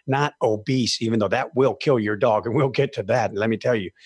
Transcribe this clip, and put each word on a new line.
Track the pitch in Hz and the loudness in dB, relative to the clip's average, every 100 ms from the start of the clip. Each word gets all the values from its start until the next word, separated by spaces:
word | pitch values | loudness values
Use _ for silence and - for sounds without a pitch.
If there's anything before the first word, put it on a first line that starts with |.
| - | -4
not | 135 147 - | -2 -2 -2
obese, | 123 107 101 131 110 - | -2 -2 -2 -2 0 -2
even | 113 113 | -2 0
though | 101 | 0
that | 117 127 123 | -2 -2 0
will | 131 | 2
kill | 107 - 127 | 2 0 0
your | 104 107 | 0 0
dog, | 123 107 90 | 2 2 0
and | |
we'll | 85 139 | 0 0
get | 117 139 | 0 -2
to | - | 0
that. | 98 120 104 | 2 2 0
And | 98 | -2
let | 110 | -2
me | 110 | 0
tell | 117 | 0
you, | 117 92 - | -2 -4 -12